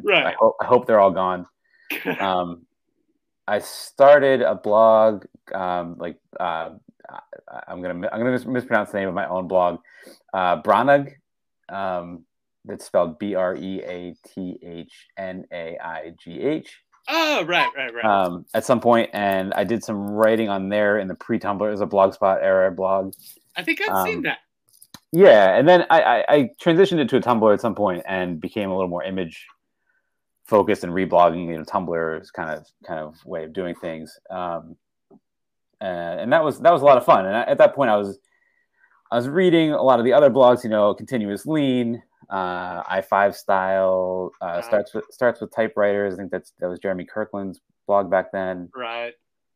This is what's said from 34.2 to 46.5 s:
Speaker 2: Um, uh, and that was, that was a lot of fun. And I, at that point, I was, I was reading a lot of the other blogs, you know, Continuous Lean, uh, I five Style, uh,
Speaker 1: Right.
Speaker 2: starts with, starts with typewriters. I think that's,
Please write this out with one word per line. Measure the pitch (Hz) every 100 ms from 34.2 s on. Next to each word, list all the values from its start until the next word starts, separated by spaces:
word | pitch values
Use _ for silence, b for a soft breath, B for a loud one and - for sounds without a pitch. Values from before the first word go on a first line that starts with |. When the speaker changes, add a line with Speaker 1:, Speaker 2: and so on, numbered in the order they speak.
| _
Speaker 2:
Um, | 92 90 85 80 82 _ _ _ _ _ _ _ _ _ _
uh, |
and | 98 87 85 90 110
that | 156
was, | 156 -
that | 160
was | 170
a | 143
lot | 127
of | -
fun. | 131 95
And | 107
I, |
at | - 139
that | 151 -
point, | 131
I | 104
was, | 101 98 _ _ _ _ _ _ _ _ _
I | 117
was | 123
reading | 156 185 165 156
a | 147
lot | 131 123
of | 117
the |
other | 127 147
blogs, | 123 123 123
you | 113
know, | 107 104
Continuous | 98 110 131 104 101 143
Lean, | 156 139 127 117 117 - _ _
uh, | 95 90 90 90 87 -
I | 95 -
five | 101 101 -
Style, | - 98 95 95 95 92 92 92 90 -
uh, | 87 87
Speaker 1:
Right. | 117
Speaker 2:
starts | 107 101
with, | 110 -
starts | - 123 113
with | 107 -
typewriters. | 110 107 101 101 101
I | 90
think | 95
that's, | 92 -